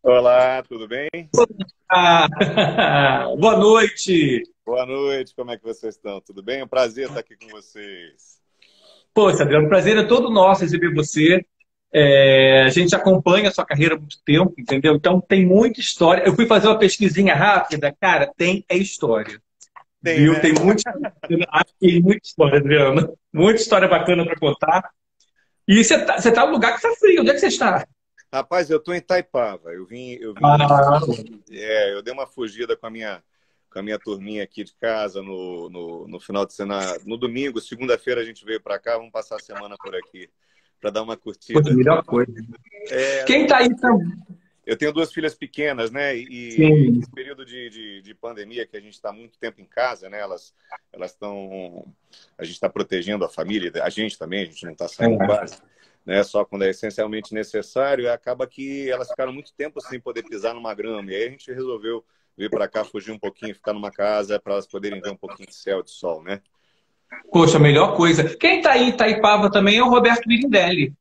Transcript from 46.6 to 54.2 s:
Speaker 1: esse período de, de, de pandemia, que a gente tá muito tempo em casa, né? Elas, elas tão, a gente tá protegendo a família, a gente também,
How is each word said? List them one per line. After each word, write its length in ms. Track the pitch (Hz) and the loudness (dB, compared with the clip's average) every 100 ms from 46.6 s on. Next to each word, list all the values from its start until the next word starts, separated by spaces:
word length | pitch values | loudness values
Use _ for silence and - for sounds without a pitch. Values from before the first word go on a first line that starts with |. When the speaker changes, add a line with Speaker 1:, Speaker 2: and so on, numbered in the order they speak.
| 156 151 127 120 | 4 6 4 2
Speaker 1:
esse 120 | 120 | -2
período 360 | 127 135 135 127 | -14 -18 -18 -20
de, 240 | 123 120 | -18 -18
de, 320 | 107 107 98 | -18 -20 -20
de 120 | 95 | -20
pandemia, 520 | 101 117 110 104 120 110 | -18 -16 -16 -14 -12 -12
que 100 | 107 | -16
a 40 | |
gente 200 | 104 _ | -20 _
tá 100 | 107 | -16
muito 280 | 107 117 _ | -16 -20 _
tempo 240 | 117 _ | -16 _
em 20 | |
casa, 460 | 92 - 123 107 92 | _ -6 -6 -8 -16
né? 100 | 104 | -14
Elas, 320 | 98 87 _ _ _ - _ | -12 -14 _ _ _ -20 _
elas 220 | 92 90 | -16 -16
tão, 720 | _ 104 101 95 95 90 87 - _ _ _ _ - | _ -16 -14 -16 -16 -16 -20 -20 _ _ _ _ -18
a 80 | |
gente 160 | 82 87 | -18 -8
tá 80 | - | -8
protegendo 560 | 98 95 92 87 104 | -8 -8 -8 -6 -6
a 40 | 85 | -8
família, 420 | - 82 104 87 76 | -8 -8 -6 -8 -6
a 60 | 82 | -8
gente 300 | 98 107 | -6 -10
também, 240 | - | -10